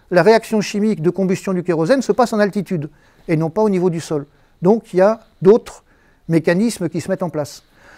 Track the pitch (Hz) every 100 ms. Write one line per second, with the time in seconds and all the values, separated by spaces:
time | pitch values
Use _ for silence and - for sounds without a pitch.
0 | - 175 170 226 - 214 180 208 214 180
1 | 160 185 190 185 - 185 160 160 165 269
2 | - 208 240 214 208 202 170 175 143 _
3 | _ _ - 156 160 208 220 190 180 165
4 | - 151 139 _ _ - 170 220 - 180
5 | 196 226 _ - 190 233 - - _ _
6 | _ _ - 165 156 175 226 - 170 175
7 | 165 190 180 151 143 - _ _ -